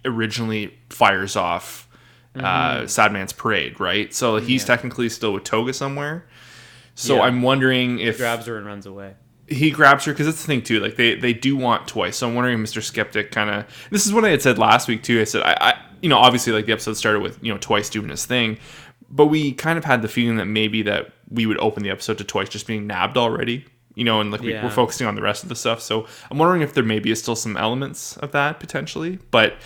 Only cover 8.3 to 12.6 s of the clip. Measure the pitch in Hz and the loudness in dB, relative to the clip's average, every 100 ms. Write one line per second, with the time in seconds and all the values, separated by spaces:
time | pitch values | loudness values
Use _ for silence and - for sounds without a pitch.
8.3 | 113 117 110 104 101 98 98 98 - _ | -4 -6 -10 -10 -14 -14 -16 -16 -18 _
9.3 | _ - 135 156 147 139 143 151 147 151 | _ -8 0 0 8 8 8 4 0 -2
10.3 | 156 156 127 117 110 104 - 117 110 120 | -2 -2 -4 0 0 0 2 2 2 -2
11.3 | 113 135 135 123 113 - 110 90 - 120 | 0 0 0 0 0 -2 -4 -4 -2 -2
12.3 | 120 123 113 | 0 0 0